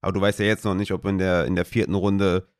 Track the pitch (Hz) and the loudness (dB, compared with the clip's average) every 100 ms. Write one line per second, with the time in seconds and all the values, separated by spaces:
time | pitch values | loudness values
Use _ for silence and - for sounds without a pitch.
0 | 98 92 98 101 104 110 110 92 104 95 | -2 0 0 2 0 0 -2 -2 -2 -4
1 | 98 98 92 90 67 90 87 120 - 95 | -2 -2 2 2 2 0 0 -2 0 0
2 | 101 98 98 90 - _ | 0 2 2 0 -4 _